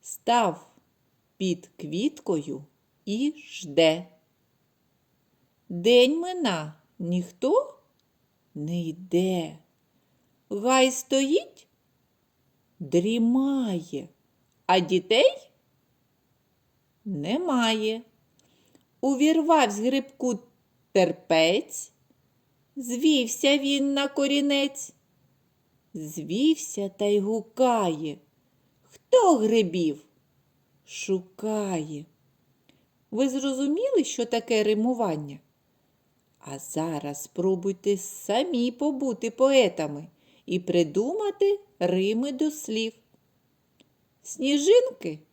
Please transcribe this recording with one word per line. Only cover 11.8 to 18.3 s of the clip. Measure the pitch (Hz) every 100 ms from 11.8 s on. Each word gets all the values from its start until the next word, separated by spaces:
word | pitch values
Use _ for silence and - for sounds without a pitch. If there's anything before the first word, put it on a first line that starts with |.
| _ _ _ _ _ _ _ _ _ _
дрімає, | 143 175 190 233 226 254 269 269 240 180 165 139 - _ _ _ _ _ -
а | 185
дітей | 165 185 170 226 494 - - _ _ _ _ _ _ _ _ _ _ _ _ _ _ _
немає. | 214 165 151 262 359 262 226 220 214 226 - _ _